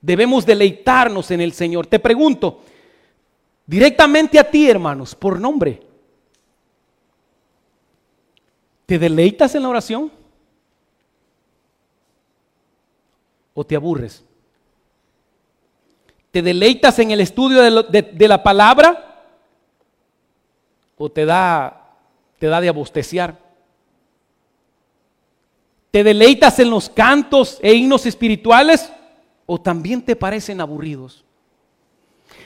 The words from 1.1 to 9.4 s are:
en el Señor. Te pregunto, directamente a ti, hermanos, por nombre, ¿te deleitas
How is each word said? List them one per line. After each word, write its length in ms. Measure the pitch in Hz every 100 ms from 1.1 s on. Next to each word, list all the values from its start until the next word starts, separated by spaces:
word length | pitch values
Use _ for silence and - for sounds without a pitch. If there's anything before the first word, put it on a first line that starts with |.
| 196 -
en 120 | 175
el 100 | 170
Señor. 340 | 165 170 170 165
Te 120 | 220
pregunto, 640 | 220 240 311 254 185 - _ _ _ _ _ _ _ _ _ _ -
directamente 720 | 170 277 285 302 294 311 302
a 120 | 294
ti, 180 | 294 294
hermanos, 460 | 208 160 135 131
por 240 | - 196 175
nombre, 440 | 226 294 160 117 _ _ _ _ _ _ _ _ _ _ _ _ _ _ _ _ _ _ _ _ _ _ _ _ _ _ _ _ _ _ _
¿te 120 | 180
deleitas 560 | 165 160 175 208